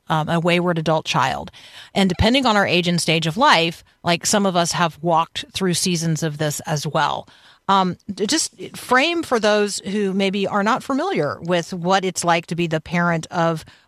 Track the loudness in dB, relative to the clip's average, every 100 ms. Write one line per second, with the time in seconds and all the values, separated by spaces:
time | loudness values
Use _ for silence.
0 | -4 -2 0 0 2 2 2 0 0 0
1 | 0 0 0 -2 -8 -16 -20 -20 -6 0
2 | 2 4 2 4 2 2 2 2 2 0
3 | 0 0 0 2 4 4 2 -4 -16 _
4 | -2 -2 0 2 2 0 0 0 -2 -2
5 | 0 0 0 -6 -10 -4 -2 0 0 0
6 | 0 -2 -2 -2 -4 -4 -4 -4 -2 0
7 | 0 -2 -10 -20 -20 _ 0 2 2 -2
8 | -8 -6 -2 -2 -4 -8 -16 -10 0 2
9 | 2 -2 -2 0 2 2 0 -4 -6 -2
10 | -2 0 0 0 -2 0 0 0 -2 -2
11 | 0 -2 -2 -4 -2 -2 -2 -4 0 0
12 | 0 -2 0 0 0 -4 -2 -2 -2 0
13 | 0 0 -4 0 0 0 -8 -18